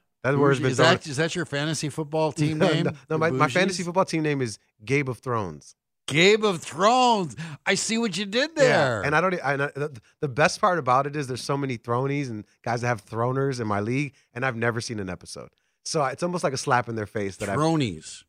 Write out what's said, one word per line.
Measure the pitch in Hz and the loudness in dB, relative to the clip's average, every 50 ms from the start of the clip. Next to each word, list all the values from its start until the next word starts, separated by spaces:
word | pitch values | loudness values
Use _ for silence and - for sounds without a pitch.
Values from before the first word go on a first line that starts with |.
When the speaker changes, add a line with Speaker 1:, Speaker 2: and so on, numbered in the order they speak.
| _ _ _ _ - | _ _ _ _ -2
Speaker 1:
That | 127 | 0
Speaker 2:
Bougie. | 143 131 | 2 4
Speaker 1:
word's | 143 139 139 127 | 4 4 4 2
been | 151 - | 2 0
Speaker 2:
Is | 131 | 2
Speaker 1:
thrown | 120 156 165 185 | 4 4 4 4
Speaker 2:
that, | - - | 2 0
is | 160 135 | -4 -4
that | 131 160 165 - | -2 -2 -2 -2
your | 175 160 | -6 -6
fantasy | - - 143 147 160 156 - 156 143 | -4 -4 -4 -4 -4 -4 -4 -6 -6
football | - 160 156 143 156 160 156 156 135 | -6 -6 -6 -4 -2 0 0 0 0
team | - 151 147 156 | 0 0 0 2
Speaker 1:
<laughs> | 156 | 2
No, | 180 | 2
Speaker 2:
name? | 180 156 165 175 | 2 2 2 0
Speaker 1:
no, | 175 | -2
no, | 160 - - | -4 -8 -6
Speaker 2:
The | - 156 | -4 -2
Speaker 1:
my, | 156 160 165 | 0 0 0
my | 131 131 151 | 2 2 2
Speaker 2:
Bougies? | 151 | 2
Speaker 1:
fantasy | 120 180 190 196 185 180 175 | 4 2 2 2 0 -4 -4
football | 175 165 190 185 | -2 0 0 0
team | - - 160 151 | 2 0 -2 0
name | 151 147 135 | 0 0 -2
is | 131 113 101 - _ _ _ _ 107 | -2 -4 -6 -10 _ _ _ _ -4
Gabe | 107 135 147 139 131 | -2 0 0 0 -2
of | 117 - | -6 -6
Thrones. | - 131 120 113 101 87 76 71 - - - _ _ _ _ _ _ | -4 -4 -2 -2 -2 -4 -8 -12 -16 -20 -20 _ _ _ _ _ _
Speaker 2:
Gabe | - 131 156 175 196 214 214 214 | -2 2 4 6 6 6 4 4
of | 208 185 156 | 2 0 -2
Thrones. | - - - 151 190 220 247 254 254 240 226 202 180 147 110 - 165 165 143 - - | -6 -8 -2 2 4 4 6 6 6 6 4 4 0 -2 -6 -10 -12 -12 -14 -6 -2
I | 196 196 | -2 -2
see | 196 - - 226 | 0 0 0 0
what | 226 233 226 160 | 0 0 0 -2
you | 185 208 | -4 -4
did | 196 196 247 285 320 330 | -2 0 0 0 0 2
Speaker 1:
Yeah, | 311 269 | 4 4
Speaker 2:
there. | 247 226 175 143 131 117 104 110 | 6 6 4 4 2 0 0 0
Speaker 1:
and | 143 151 | 0 2
I | 156 | 2
don't | 175 190 180 | 2 2 0
e-, | 165 | -2
I, | - 135 143 | -2 -2 0
and | 135 143 | 0 -2
I, | 147 - | -4 -4
the, | 139 147 156 135 113 - _ _ _ | -6 -8 -8 -8 -12 -20 _ _ _
the | 156 143 | -6 -4
best | 117 139 156 185 - - | 2 2 2 2 2 2
part | - 196 180 165 | 2 2 2 2
about | 135 127 127 135 139 | 2 2 4 4 2
it | 143 143 | 0 -4
is | 151 139 | -6 -6
there's | 123 127 110 - | -6 -6 -6 -4
so | - 139 | -4 -2
many | 139 143 135 123 | -2 -2 -4 -4
thronies | 113 - 120 120 123 135 139 143 143 143 123 | -6 -4 -2 -2 0 0 0 -2 -4 -4 -6
and | 113 107 101 _ _ _ - | -8 -10 -12 _ _ _ -6
guys | 117 117 120 | -4 -4 -2
that | 120 | 0
have | 120 120 101 - | -2 -2 -2 -6
throners | - 107 113 117 127 131 135 139 139 131 123 | -8 -4 -2 -2 0 0 0 0 -2 -2 -2
in | 113 | -2
my | 107 104 101 | -2 -2 -2
league, | 104 113 123 139 147 135 - _ _ _ - | 0 -2 -2 -2 -2 -4 -8 _ _ _ -8
and | 120 131 | -6 -4
I've | 131 117 | -4 -2
never | 113 117 120 110 117 | -2 0 -2 -2 -2
seen | - - 117 104 | -4 -6 -6 -6
an | 98 92 | -6 -6
episode. | 87 - - - - 71 62 - _ _ _ _ _ _ - | -8 -10 -12 -16 -16 -16 -16 -18 _ _ _ _ _ _ -8
So | - - 160 143 | -4 -2 -2 0
it's | 131 123 - 175 | -2 -2 -4 -4
almost | 180 175 175 - | -4 -2 -2 -2
like | 156 127 | -2 -2
a | |
slap | 123 - 143 127 120 117 117 | -2 0 2 2 2 0 0
in | 113 | -4
their | 110 107 | -6 -6
face | - - 110 101 98 92 | -6 -4 -6 -6 -6 -6
that | - 107 98 | -6 -4 -2
I've | 98 | 0
Speaker 2:
Thronies. | 139 156 160 165 156 135 107 82 78 - - - - - | 0 2 2 2 2 0 -2 -4 -8 -14 -18 -18 -20 -20